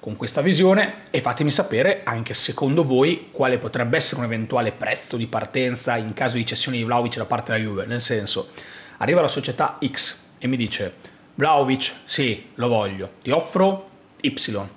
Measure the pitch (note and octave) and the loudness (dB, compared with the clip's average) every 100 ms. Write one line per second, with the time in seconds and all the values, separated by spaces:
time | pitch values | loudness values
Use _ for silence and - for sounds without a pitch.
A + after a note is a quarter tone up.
0 | - G#2+ - - D3+ D#3+ F#3 G3 G3+ - | -10 -8 -2 0 2 6 6 6 2 -4
1 | - A#2+ B2 A#2 D3 C#3+ F#3+ A2+ D#3 G3+ | -4 -2 -2 0 2 2 2 4 4 2
2 | - A2+ A2+ - - B2 C#3 D3+ D3+ B2+ | -2 -6 -4 -2 -2 0 2 2 4 4
3 | C#3+ F3 - - C3 B2 A#2+ C3 A#2 D3 | 4 2 -6 -2 0 0 -2 -4 0 2
4 | - - A#2+ A2+ A2 B2+ A2 - - A2 | 0 -2 -4 -4 -2 0 0 -4 -4 -2
5 | - A#2+ A2+ A2+ G#2+ C3+ B2+ B2 - A#2 | -2 -2 -4 -4 -2 -2 0 0 0 0
6 | G#2+ G#2+ C3 A#2+ A2+ A#2 - B2 A2+ A#2+ | -2 -2 -2 0 -4 -4 -4 -4 0 0
7 | A#2+ A#2 A2 C3 - A2 A2 G2 G#2+ A#2+ | 0 -4 -4 -4 -2 -2 -2 -4 -4 -4
8 | A#2 A#2 G#2 - - - - - - - | -2 -2 -2 -4 -6 -12 -18 -18 -20 -6
9 | G#2 F3 D3 - C3+ B2 D#3 - C3+ - | 2 4 4 0 -4 -2 -2 0 -4 -2
10 | - - - - B2+ C3 A2 - F#2+ - | -4 -4 -16 -8 -4 -2 -2 -2 -6 -8
11 | - - - - D3+ D3+ C3+ C3 - - | -20 -20 -18 -2 4 4 4 2 0 -6
12 | - - C3+ G#2 - - B2 A2+ G2+ G2 | -6 0 0 -2 -8 -2 2 2 0 -4
13 | F#2+ - - D3 - F#3 F#3+ G3 - - | -10 -10 0 0 0 2 4 2 -8 -20
14 | - - C#3 - - G#2 G2 | -20 -4 -4 -2 -4 -4 -6